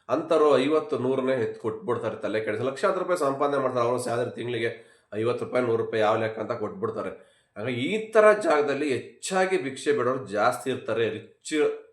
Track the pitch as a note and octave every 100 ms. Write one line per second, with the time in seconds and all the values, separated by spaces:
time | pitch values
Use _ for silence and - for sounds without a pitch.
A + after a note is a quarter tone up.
0 | - C3 - D#3+ D3+ C3 C#3 D#3 D3+ B2+
1 | B2+ C3 B2+ C3 G#2+ - A2 - A#2 A2+
2 | A2+ - G2+ A2 A2 G#2 B2 C3+ G3 F#3
3 | F3 F3 C#3 C3+ C#3+ C#3+ B2+ B2 A#2 B2
4 | A#2+ A#2 A#2+ - A#2 A#2 A2+ - - _
5 | _ G#2 A2+ A#2 A2+ B2+ A#2+ A2+ - A2+
6 | G#2 A2+ A2 A2+ G#2 A#2 G#2 F#2 A2 G#2+
7 | F2+ - - _ _ G2+ A#2 A#2+ C#3+ G#3+
8 | A3 A3 G#3+ G#3 E3 D3+ C#3+ C3+ D3+ A#2+
9 | - - - F#3+ F#3 F#3 C3+ B2+ D3 C#3+
10 | A#2+ C3+ G2 G2+ A2+ B2 C3 A#2 - A2
11 | A2 G#2 - _ - D#3 C#3+ - -